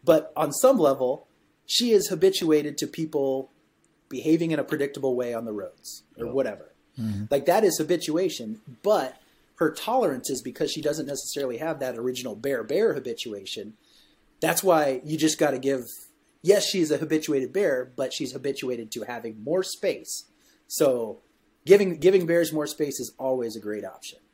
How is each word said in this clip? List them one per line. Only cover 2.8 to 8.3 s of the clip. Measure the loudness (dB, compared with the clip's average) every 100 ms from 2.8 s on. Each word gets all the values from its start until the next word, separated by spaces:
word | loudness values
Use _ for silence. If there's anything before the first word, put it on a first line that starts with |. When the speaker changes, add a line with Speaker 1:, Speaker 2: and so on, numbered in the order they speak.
| -8
Speaker 1:
people | -6 -4 -2 0 -2 -4 _ _ _ _ _ _
behaving | -6 2 2 2
in | 0
a |
predictable | -2 -2 -2 -2 -2 0
way | -2
on | -4 -6
the |
roads | -8 -8 -14 -18 -18 _ -10
or | -4
Speaker 2:
Yep. | -2
Speaker 1:
whatever. | -2 -4 -16 _ _ -8
Speaker 3:
Mm-hmm. | -6 -4 0
Speaker 1:
Like, | 0 4
that | 4
is | 4 2
habituation, | 0 0 0 0 0